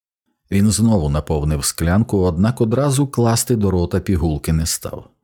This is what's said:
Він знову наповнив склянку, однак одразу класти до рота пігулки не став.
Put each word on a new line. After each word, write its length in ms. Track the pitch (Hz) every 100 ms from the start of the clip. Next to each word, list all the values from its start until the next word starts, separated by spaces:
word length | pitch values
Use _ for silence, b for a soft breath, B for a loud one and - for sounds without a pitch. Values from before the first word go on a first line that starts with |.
| _ _ _ _ _
Він 200 | 98 107
знову 380 | 98 113 107 73
наповнив 560 | 73 - 78 76 76 -
склянку, 520 | - 82 95 113 101
однак 440 | 90 82 110 127
одразу 460 | 113 120 143 131 139
класти 480 | - 120 117 - 117
до 160 | 101
рота 280 | 90 87 95
пігулки 540 | - 90 85 73 -
не 120 | 80 82
став. 440 | - - - - _